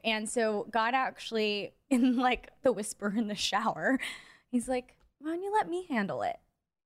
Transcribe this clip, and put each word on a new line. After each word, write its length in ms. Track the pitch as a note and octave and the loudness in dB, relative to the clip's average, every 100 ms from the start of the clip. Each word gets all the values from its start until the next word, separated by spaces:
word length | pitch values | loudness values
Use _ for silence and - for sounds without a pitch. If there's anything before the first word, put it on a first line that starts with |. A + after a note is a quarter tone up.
And 240 | A3 G#3+ G#3+ | -2 -2 -2
so 380 | - A3 G#3 - | 0 0 0 -2
God 200 | A3+ A3+ | 0 0
actually, 800 | C4 C4 - - A3+ G#3+ G#3 F#3+ - | 0 -2 -4 -6 -2 0 -2 -6 -12
<laughs> 80 | _ | _
in, 280 | C4 B3+ B3 | 4 4 4
like, 340 | B3+ A#3+ - _ | 2 2 -4 _
the 100 | C4+ | 0
whisper 420 | G3 G#3 - G#3 G3+ | 0 -4 -4 -2 0
in 120 | G#3 | -2
the 80 | G#3 | -2
shower, 640 | - F#3+ A3+ D#3 F3+ C4 - - - - _ | 0 2 0 0 2 2 0 -10 -18 -20 _
he's 160 | B3 A#3 | -2 0
like, 280 | B3+ B3+ _ _ _ | -2 -4 _ _ _
"Why 100 | D4 | -6
don't 120 | E4+ | -4
you 80 | G4 | 0
let 160 | G#4 F4+ | 0 0
me 180 | F4 F#4 | -4 -2
handle 340 | B3+ F#3+ B2+ | -2 0 -2
it?" 140 | G2+ - _ _ _ _ | -4 -4 _ _ _ _